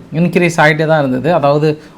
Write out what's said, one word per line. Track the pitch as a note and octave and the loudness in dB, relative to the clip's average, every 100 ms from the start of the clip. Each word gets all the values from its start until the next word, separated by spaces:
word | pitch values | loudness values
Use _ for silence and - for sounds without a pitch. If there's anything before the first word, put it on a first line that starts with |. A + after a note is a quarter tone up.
| - | -8
இன்க்ரீஸ் | C#3+ F3 F#3 F3 E3 | -4 -2 0 0 2
ஆகிட்டே | D3+ D#3 D#3 | 2 2 0
தான் | D#3 | 0
இருந்தது, | C#3 B2+ C3 | 0 -2 0
அதாவது | E3+ C#3+ D3 D#3 D3+ - | 0 2 0 0 -4 -8